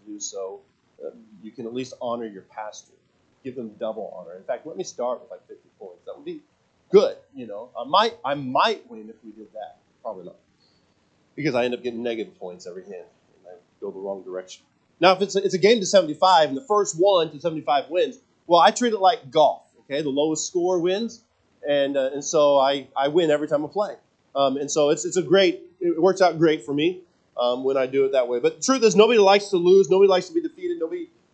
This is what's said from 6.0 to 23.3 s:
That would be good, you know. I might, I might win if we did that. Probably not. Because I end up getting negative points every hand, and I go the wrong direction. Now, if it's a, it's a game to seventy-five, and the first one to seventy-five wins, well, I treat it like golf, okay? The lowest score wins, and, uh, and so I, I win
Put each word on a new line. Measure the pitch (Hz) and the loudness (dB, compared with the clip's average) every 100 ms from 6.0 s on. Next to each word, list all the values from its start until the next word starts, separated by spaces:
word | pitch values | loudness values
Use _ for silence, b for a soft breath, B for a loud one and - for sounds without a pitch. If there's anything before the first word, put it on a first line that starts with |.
| - | -18
That | - | -16
would | 95 | -14
be | 160 _ _ _ _ - | -16 _ _ _ _ 2
good, | 190 156 95 _ | 4 4 -4 _
you | 135 117 | -16 -14
know. | 101 123 - | -14 -12 -12
I | 123 | -2
might, | 185 226 226 135 | 0 0 -2 -6
I | |
might | 143 131 139 214 208 - | -6 -4 0 0 -2 -10
win | 113 107 | -20 -20
if | 113 | -20
we | 113 | -20
did | 104 101 | -20 -20
that. | 107 101 _ _ _ | -18 -18 _ _ _
Probably | 117 95 87 | -14 -14 -16
not. | - _ _ _ _ _ _ _ _ _ - | -20 _ _ _ _ _ _ _ _ _ -6
Because | 147 123 | -2 0
I | |
end | 123 | -2
up | 123 | -4
getting | 123 117 | -8 -6
negative | 120 113 92 - | -6 -6 -8 -10
points | 92 90 92 | -16 -14 -16
every | 92 | -16
hand, | 92 90 | -16 -18
and | 85 _ _ _ 92 | -18 _ _ _ -20
I | 90 _ - | -20 _ -14
go | 101 | -12
the | 95 | -10
wrong | 98 98 | -10 -10
direction. | 90 92 - - _ _ _ - | -10 -12 -12 -20 _ _ _ 2
Now, | 180 | 4
if | 185 | 4
it's | 190 185 | 0 -2
a, | |
it's | 196 | -2
a | 180 | 2
game | 190 233 | 4 4
to | 180 | 4
seventy-five, | 196 160 151 190 175 151 | 2 2 2 4 6 4
and | 135 | 0
the | 135 | -2
first | 208 190 160 | 0 0 0
one | 196 185 156 | 2 4 0
to | 147 | -4
seventy-five | 165 156 156 143 135 | -8 -6 -2 -2 0
wins, | 175 147 123 _ _ - | -2 -2 -4 _ _ 2
well, | 170 | 6
I | 185 | 6
treat | - 240 | 4 -2
it | 208 | 2
like | 190 165 135 | 2 2 -2
golf, | 156 143 - _ _ | 2 4 2 _ _
okay? | - 139 | -8 -6
The | 147 | -4
lowest | 139 156 156 - | -2 -2 -2 -4
score | 180 180 180 | -2 0 0
wins, | 175 196 226 - _ _ _ _ 147 | 0 -2 -4 -10 _ _ _ _ -2
and, | 143 139 139 | 0 0 0
uh, | 131 | -2
and | 143 | -4
so | 143 156 147 139 | -2 2 4 4
I, | 135 139 127 - | 4 0 -6 -4
I | 143 | 0
win | 165 160 | 2 2